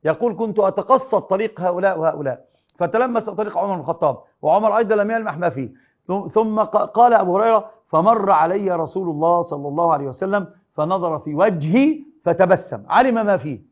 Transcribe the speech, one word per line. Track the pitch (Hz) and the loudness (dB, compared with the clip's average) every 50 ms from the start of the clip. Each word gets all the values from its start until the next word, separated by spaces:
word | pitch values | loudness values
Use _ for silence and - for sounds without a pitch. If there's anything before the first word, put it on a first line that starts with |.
| _ | _
يقول: | 151 156 160 226 240 202 | -4 -4 -2 -2 -4 -2
"كنت | 165 226 220 196 - | -4 -6 -4 0 0
أتقصد | 202 190 190 196 - - 262 262 262 - - 196 | 0 0 0 -2 0 0 0 0 0 0 -2 -2
طريق | - - 196 190 220 220 - - | -2 -2 -2 -2 -2 -4 -6 -4
هؤلاء | 175 185 175 175 185 196 190 165 | -4 -4 -2 0 0 -2 -2 0
وهؤلاء"، | 156 160 156 147 147 135 123 - _ _ _ _ _ _ _ _ | -2 -2 -2 -2 -6 -6 -6 -8 _ _ _ _ _ _ _ _
فتلمس | 175 170 - 226 247 254 240 226 220 | -6 -2 0 -2 -2 0 -2 -4 -4
طريق | 220 196 - 214 202 208 - | -6 -6 -6 -6 -4 -4 -4
عمر | 190 202 190 | -4 -4 -4
بن | 175 | -6
الخطاب، | 135 135 165 - - 147 123 - - _ _ _ - | -6 -6 -4 -2 -2 -2 -2 -4 -10 _ _ _ -2
وعمر | 147 165 202 214 220 202 226 | 0 2 2 2 2 2 2
أيضاً | 233 196 220 | 2 2 0
لم | 208 202 208 | 0 0 -2
يلمح | 226 226 220 214 156 151 | -2 -4 -4 -6 -8 -4
ما | 175 170 | -4 -4
فيه. | 117 135 131 110 - _ _ _ _ _ _ - 180 202 190 165 - | -4 -4 -10 -10 -12 _ _ _ _ _ _ -6 -6 -6 -6 -2 0
ثم | 214 226 220 214 214 | 0 0 0 0 -2
ق-، | 214 208 - 208 - | -2 0 0 -2 -2
قال | - - 220 240 247 233 | 0 4 4 6 6 6
أبو | 208 196 180 175 196 | 4 4 2 2 2
هريرة: | 220 226 226 208 - - - _ _ _ | 2 4 2 2 0 -2 -20 _ _ _
"فمر | - 156 170 208 233 226 196 196 | 0 2 4 4 2 2 4 2
علي | 190 151 160 165 185 202 202 190 180 | 4 4 4 2 0 -2 -2 -2 -2
رسول | 165 160 - - 190 190 170 | -2 -4 -4 -4 -6 -4 -4
الله | 156 147 160 165 175 175 170 | -4 0 2 2 2 2 0
صلى | 170 151 147 143 143 | -4 -6 -8 -8 -6
الله | 143 156 170 170 160 | -2 0 2 2 2
عليه | 143 143 139 | 0 -2 -6
وسلم | 123 - 185 190 196 208 185 - _ _ _ _ _ | -8 -6 -4 -2 -2 -2 -4 -6 _ _ _ _ _
فنظر | - 151 160 185 190 175 170 160 147 | -4 -2 -2 -2 -2 -2 -4 -4 -6
في | - 151 151 | -6 -6 0
وجهي | 147 185 220 185 160 143 160 165 247 277 311 311 311 - - _ _ _ | 0 2 2 2 -2 -2 0 2 4 4 4 2 -2 -8 -20 _ _ _
فتبسم"، | 175 165 165 190 180 185 175 - - - 107 101 - | -2 2 2 4 4 4 0 0 -8 -14 -14 -8 0
علم | - - 254 269 233 226 220 | 2 2 4 4 2 0 0
ما | 208 196 | 0 0
فيه | 185 117 151 135 101 - _ | 0 -2 -8 -10 -12 -14 _